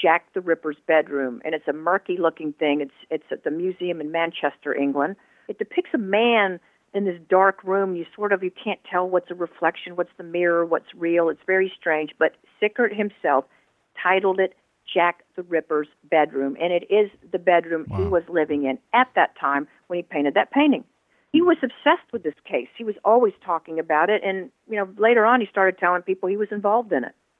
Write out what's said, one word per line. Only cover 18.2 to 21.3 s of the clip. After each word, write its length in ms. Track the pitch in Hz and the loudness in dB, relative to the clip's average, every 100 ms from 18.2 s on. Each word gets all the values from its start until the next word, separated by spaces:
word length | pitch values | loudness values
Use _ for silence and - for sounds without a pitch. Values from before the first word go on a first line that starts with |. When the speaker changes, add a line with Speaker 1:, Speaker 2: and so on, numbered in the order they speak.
| 165 | 0
Speaker 1:
living 360 | 170 156 147 | -2 0 0
in 160 | 139 131 _ | -2 -4 _
at 160 | 233 254 - | 0 2 2
that 220 | 160 - | 0 0
time 280 | 143 139 147 _ - | -2 -2 -4 _ -10
when 120 | 175 | -8
he 60 | |
painted 300 | 175 160 143 | -6 -2 0
that 160 | 135 - | 0 0
painting. 340 | 269 294 190 - _ _ _ _ | 2 2 2 -2 _ _ _ _